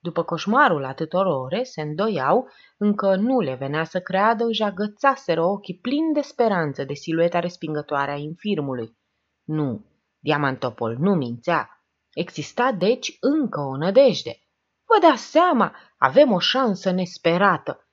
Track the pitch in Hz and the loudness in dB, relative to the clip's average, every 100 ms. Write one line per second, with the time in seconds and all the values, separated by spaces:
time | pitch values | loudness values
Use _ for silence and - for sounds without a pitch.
0 | 170 165 170 170 - 240 285 156 135 135 | -4 -4 -4 -4 0 2 4 2 -4 -8
1 | 160 180 190 139 131 180 254 - 151 151 | -4 0 0 0 -2 -6 -6 -6 -8 -2
2 | 220 180 131 202 254 _ _ _ 208 208 | -2 0 2 2 0 _ _ _ 0 2
3 | 196 190 220 262 151 127 135 151 160 185 | 2 2 2 0 0 -4 -4 -4 -4 -6
4 | 180 185 208 226 233 214 214 185 208 208 | -4 0 2 2 -2 -2 -4 -4 -8 0
5 | 277 262 - 160 170 202 202 180 247 285 | 0 0 -2 0 0 -2 -8 -10 -4 -2
6 | 320 294 285 - 233 190 151 139 139 143 | -2 -2 -4 0 0 2 -2 -4 -8 -8
7 | - 165 170 175 175 175 160 151 147 147 | -4 0 0 0 -4 -8 -8 -8 -4 -4
8 | 139 143 151 170 214 175 143 127 117 _ | -2 -4 -8 -8 -4 -4 -4 -6 -8 _
9 | _ _ _ _ - 156 143 113 - _ | _ _ _ _ -6 -4 -2 -4 -12 _
10 | _ _ 135 151 143 131 127 113 113 117 | _ _ -4 -2 -2 -4 -8 -4 -6 -2
11 | 175 185 123 117 - 165 - _ _ _ | 0 0 -2 -6 -2 -2 -4 _ _ _
12 | _ - - - 147 - 247 208 185 247 | _ -8 -8 -8 -10 -2 -2 0 0 0
13 | - - 254 311 269 - 139 135 170 202 | -4 -4 -2 0 -2 -4 -6 -4 2 6
14 | 269 156 - - _ _ _ _ _ 440 | 6 4 -6 -14 _ _ _ _ _ 6
15 | 330 247 - 302 359 277 185 - - _ | 6 4 2 2 4 2 0 -4 -20 _
16 | 131 156 285 185 - 254 254 185 190 185 | 4 6 6 4 0 0 0 0 -2 -2
17 | 180 - 165 175 202 160 - 139 _ | -4 -2 0 4 2 2 -4 -12 _